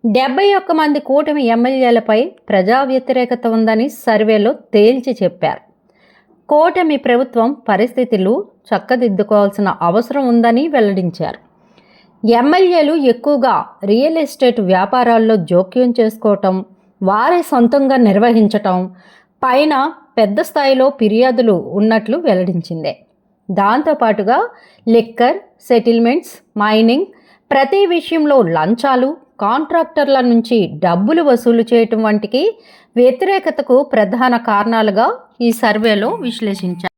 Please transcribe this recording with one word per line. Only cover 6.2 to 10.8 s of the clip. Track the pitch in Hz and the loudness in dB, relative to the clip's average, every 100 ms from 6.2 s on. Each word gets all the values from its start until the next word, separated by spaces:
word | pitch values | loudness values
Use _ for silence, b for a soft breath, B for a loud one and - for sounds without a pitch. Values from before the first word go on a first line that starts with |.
| b b - | b b -2
కూటమి | 294 330 349 330 285 | 2 2 0 -2 -2
ప్రభుత్వం | 262 240 254 240 226 294 - | 0 0 0 -2 -2 -4 -4
పరిస్థితులు | 196 240 254 247 202 190 269 415 _ _ | -2 -2 -2 -2 -2 0 -2 -6 _ _
చక్కదిద్దుకోవాల్సిన | 220 226 254 240 190 208 208 202 202 196 - | -6 -2 -2 0 -2 0 2 0 0 -4 -2
అవసరం | 170 202 233 285 262 | 0 0 -2 -4 0
ఉందని | 233 233 233 320 | 2 2 0 0
వెల్లడించారు. | 285 | 0